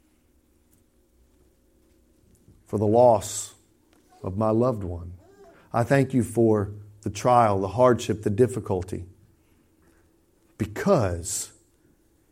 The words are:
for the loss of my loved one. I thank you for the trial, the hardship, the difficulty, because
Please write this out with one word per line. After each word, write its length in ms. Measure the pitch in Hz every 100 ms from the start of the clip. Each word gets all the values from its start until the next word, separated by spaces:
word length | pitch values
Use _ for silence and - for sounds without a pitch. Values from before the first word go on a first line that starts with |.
| _ _ _ _ _ _ _ _ _ _ _ _ _ _ _ _ _ _ _ _ _ _ _ _ _ _ _
for 120 | 107
the 80 | 104
loss 640 | 117 123 104 - - - - _ _ _ _ _ _
of 160 | 98 95
my 120 | 110
loved 340 | 110 127 110
one. 300 | 87 87 87 90 - - - - _
I 100 | 113
thank 320 | 117 139 131
you 80 | 131
for 480 | 107 107 113 107 98 - - -
the 80 | 101
trial, 500 | - 123 123 110 98
the 60 | 98
hardship, 560 | 101 127 113 - 101
the 80 | 107
difficulty, 760 | 101 127 113 98 92 87 95 92 - _ _ _ _ _ _ _ _ _ _ _ _ _ -
because 920 | 107 - 196 170 95 85 87 - - _ _ _ _ _ _ _ _